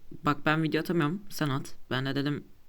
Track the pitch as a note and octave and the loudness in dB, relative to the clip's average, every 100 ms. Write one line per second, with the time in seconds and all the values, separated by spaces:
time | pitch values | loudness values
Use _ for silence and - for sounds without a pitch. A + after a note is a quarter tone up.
0 | - - D3 C#3 D#3+ D#3 D#3+ D#3 E3 E3+ | -14 -2 0 2 2 2 2 0 2 2
1 | D3 G3 - - D3+ C#3 - - - B2 | 2 0 -4 -2 0 0 -2 -6 -2 0
2 | C3+ C#3 C#3 D3 - - | 0 0 0 -2 -6 -20